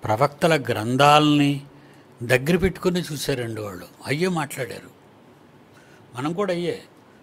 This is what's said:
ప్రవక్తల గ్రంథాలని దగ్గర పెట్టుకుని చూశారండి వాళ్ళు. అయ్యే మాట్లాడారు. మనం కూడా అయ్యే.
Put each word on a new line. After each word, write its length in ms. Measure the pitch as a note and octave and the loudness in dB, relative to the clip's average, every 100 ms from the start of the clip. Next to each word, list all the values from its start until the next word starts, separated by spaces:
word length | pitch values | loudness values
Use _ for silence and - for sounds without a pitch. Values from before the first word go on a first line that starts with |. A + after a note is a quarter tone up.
ప్రవక్తల 580 | - A2 C#3+ - F3 D#3 | -4 0 0 2 2 2
గ్రంథాలని 1000 | B2 G#2+ A2 B2+ C#3+ D3 D3+ D3 C#3+ C#3+ C#3 - - - - - | 0 -4 -2 4 6 6 6 4 2 0 -8 -20 -20 -20 -20 -14
దగ్గర 340 | A#2+ B2+ C3+ F3 | 0 0 2 0
పెట్టుకుని 460 | F#3 F3 F#3 F3+ D3 | 0 -2 -2 -2 -4
చూశారండి 500 | D3+ - C3+ A#2 A2 | -8 -4 -4 -4 -8
వాళ్ళు. 240 | G#2 F#2 F2 - - | -10 -12 -16 -18 -6
అయ్యే 200 | C#3+ F3+ | -2 -2
మాట్లాడారు. 680 | F3 C#3+ - B2+ F#2+ - - - - - - - - - - - - - A#2 | -2 -4 -6 -10 -10 -16 -20 -20 -20 -20 -20 -20 -20 -20 -20 -20 -20 -20 -8
మనం 160 | C#3+ | -6
కూడా 200 | E3+ G3+ | -4 -2
అయ్యే. 300 | F3 F3+ - - - - - | -2 -4 -6 -10 -20 -20 -20